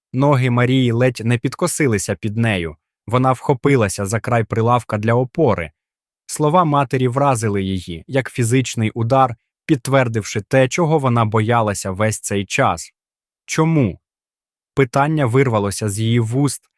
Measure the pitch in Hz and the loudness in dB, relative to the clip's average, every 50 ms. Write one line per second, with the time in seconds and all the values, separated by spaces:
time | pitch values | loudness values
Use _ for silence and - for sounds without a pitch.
0 | _ _ - 127 139 147 143 127 127 127 120 123 123 120 131 135 127 120 113 117 | _ _ -2 0 2 2 2 2 2 2 2 2 2 2 2 2 2 2 2 2
1 | 127 131 123 - 110 117 120 120 - 135 - - 180 170 - - 156 131 110 98 | 0 0 0 -2 -2 -2 0 0 -2 -4 -4 -4 -4 -4 -2 0 0 0 0 0
2 | - - 101 - - 110 104 113 117 113 104 92 85 80 78 - _ _ _ _ | -2 -4 -6 -6 -6 -6 -2 -2 0 0 0 -2 -4 -6 -8 -12 _ _ _ _
3 | _ - 110 127 131 131 131 - - - 143 - - 143 139 127 110 98 - - | _ -2 -2 0 2 2 0 0 0 -2 0 0 2 2 2 2 2 0 -2 -4
4 | 101 92 113 110 - - 120 117 110 - 107 110 113 117 120 123 - - - 107 | -4 -4 -4 -4 -2 -2 -2 -2 0 -2 -2 -2 0 2 0 0 -2 -4 -6 -4
5 | 104 113 117 123 131 127 - - 160 127 98 87 82 76 - _ _ _ _ _ | 0 0 0 0 0 -2 -2 0 0 2 0 0 -4 -8 -12 _ _ _ _ _
6 | _ _ _ _ _ - - - 160 151 156 185 175 156 147 143 139 127 - 131 | _ _ _ _ _ -12 -6 -2 0 2 2 2 2 2 2 0 0 0 0 0
7 | 127 123 120 135 139 143 131 110 117 110 101 98 98 95 95 92 90 - 85 80 | 0 0 0 2 2 2 2 0 0 -2 -2 -2 -2 -2 -4 -6 -6 -8 -12 -14
8 | 78 - 127 135 123 - - - 120 113 123 135 123 - - 120 110 110 - 120 | -10 -4 -4 -4 -4 -2 -2 -2 0 2 2 0 0 -2 -2 -2 -2 -2 -2 -4
9 | 113 113 131 135 131 123 113 - _ _ _ _ _ - 156 131 - 127 135 135 | -2 2 2 2 2 2 0 -6 _ _ _ _ _ 0 0 0 0 2 2 2
10 | 127 120 113 113 98 - - 110 95 - - 135 131 127 - - 175 151 160 156 | 2 2 0 -4 -4 -4 -6 -8 -4 0 2 2 2 2 0 0 0 0 0 0
11 | 135 127 117 117 113 107 101 110 107 110 120 117 110 104 98 - - 98 95 95 | 2 2 2 2 2 2 0 0 0 2 2 0 0 0 -2 -4 -6 -6 -4 -2
12 | 107 110 107 - - - 104 101 98 - - - 131 107 87 82 - - _ _ | -2 -2 -2 -4 -6 -4 -4 -4 -4 -2 0 0 2 2 0 -2 -8 -14 _ _
13 | _ _ _ _ _ _ _ _ _ - - - 160 165 160 151 131 95 80 - | _ _ _ _ _ _ _ _ _ -6 -2 0 0 2 2 2 2 0 -2 -6
14 | _ _ _ _ _ _ _ _ _ _ _ _ _ _ _ - 139 123 - 139 | _ _ _ _ _ _ _ _ _ _ _ _ _ _ _ -2 0 0 2 0
15 | 139 151 160 156 143 120 113 135 139 127 113 107 101 101 92 - 110 107 101 104 | 0 2 0 0 0 2 2 2 2 2 2 0 0 -2 -2 -4 -4 -4 -4 -2
16 | 110 113 117 120 117 110 120 135 143 135 - - _ _ _ | -2 0 0 0 0 0 0 0 0 -2 -2 -6 _ _ _